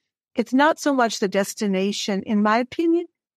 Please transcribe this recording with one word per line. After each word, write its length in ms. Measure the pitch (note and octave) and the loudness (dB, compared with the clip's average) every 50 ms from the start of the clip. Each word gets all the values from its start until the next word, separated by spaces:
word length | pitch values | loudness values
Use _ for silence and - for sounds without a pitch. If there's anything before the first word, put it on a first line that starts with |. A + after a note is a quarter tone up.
| _ _ _ _ _ _ _ | _ _ _ _ _ _ _
it's 180 | - A3+ - - | -6 -4 0 2
not 260 | C4 C#4+ D#4 E4+ - | 2 4 4 2 0
so 140 | - D4+ C#4 | 0 0 2
much 260 | B3+ A#3+ A3+ - - | 2 2 0 0 -2
the 80 | A3+ F#3+ | -4 -2
destination, 960 | F#3 G3 G3+ - - - A3+ G3+ F#3+ F#3 F#3+ G3+ G3+ - - - G3+ F#3+ - | 0 0 -2 -2 -4 -4 -2 -2 0 0 0 -2 -2 -4 -4 -4 -4 -4 -2
in 180 | - A3+ G#3 | -2 0 2
my 160 | G#3 G#3+ G#3+ A#3 | 2 2 2 0
opinion, 480 | B3+ B3 - - E4 E4 E4 E4+ F4 - _ _ _ _ _ | 0 -2 -4 -2 0 0 0 0 -2 -4 _ _ _ _ _